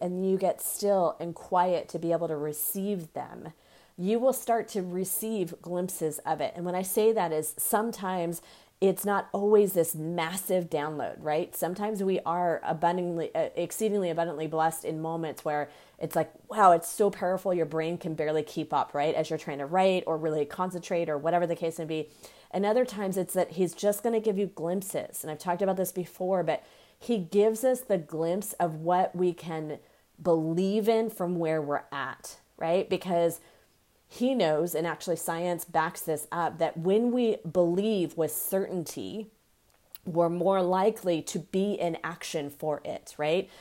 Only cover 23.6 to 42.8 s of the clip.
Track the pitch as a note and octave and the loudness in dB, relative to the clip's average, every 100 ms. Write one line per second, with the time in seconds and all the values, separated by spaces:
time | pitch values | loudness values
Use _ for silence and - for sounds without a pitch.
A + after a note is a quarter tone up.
23.6 | F3 - G3+ G3+ A#3 A3 G#3+ G3 G3 - | -2 0 0 2 0 2 2 0 -2 -2
24.6 | E3 F#3+ F#3+ D3 - - D#3+ D3+ F3+ F3 | -2 -2 -4 -6 -6 -8 -8 -4 -2 0
25.6 | F#3+ F#3+ F3+ F#3 E3 - F#3 F#3 D#3+ D3 | 2 0 -2 -4 -6 -4 0 2 2 -2
26.6 | - - - _ - A3+ E3 G3+ A3 A3 | -4 -20 -20 _ -2 -2 2 4 4 4
27.6 | B3+ B3 - F#3+ D3+ D#3 E3 G3 G#3 - | 2 2 0 -2 -2 -2 0 0 -4 -2
28.6 | E3+ D#3 E3 F3+ F#3 F3 F3+ E3+ E3+ D#3+ | -2 0 2 2 2 2 0 0 -6 -6
29.6 | D3+ D3 - _ _ - F3 E3 D#3+ E3 | -6 -10 -14 _ _ -2 2 4 4 2
30.6 | G3 G#3+ G#3+ A3 A3+ A3 F3 F3 D#3+ D#3 | 2 2 4 2 0 -2 -2 0 0 0
31.6 | D3 C#3+ - C#3 C3 - - - _ - | 0 -4 -4 -6 -6 -8 -16 -18 _ -6
32.6 | E3 F#3 - F#3 F#3 E3+ E3+ E3+ - _ | 0 2 2 -2 0 2 2 0 -12 _
33.6 | _ _ _ _ _ - B3+ B3+ D#3+ D3+ | _ _ _ _ _ -2 0 2 2 2
34.6 | F3 D#3 E3+ D3+ F#3 D#3+ - E3 F3 E3+ | 0 0 -2 -4 -4 -4 -4 -4 -2 -4
35.6 | - E3 E3 - E3 D3 - E3+ E3 E3 | -2 0 0 -2 -4 -4 -4 -2 -2 0
36.6 | E3 E3 F3 G#3+ A#3+ B3 A#3 - E3 F3+ | -2 0 2 4 4 2 2 0 0 2
37.6 | F3 F3+ G#3+ G3+ D#3+ E3+ D3+ - - G3 | 4 2 2 0 0 0 -2 -2 -2 -2
38.6 | - F3+ - - F#2+ G#3 G#3 _ _ _ | -2 -4 -6 -8 -8 -8 -12 _ _ _
39.6 | _ _ _ - - E3+ E3+ F3 F3+ F#3+ | _ _ _ -14 -2 2 2 2 4 4
40.6 | F3+ F#3 G#3+ A3 F#3 D#3+ - E3 - F#3+ | 4 4 2 2 0 0 -2 -6 -2 0
41.6 | G#3 - F3 D#3+ D#3 E3+ - E3 C#3+ - | 0 0 0 -2 -4 -8 -6 -4 -6 -4
42.6 | D#3 D3 | -4 -4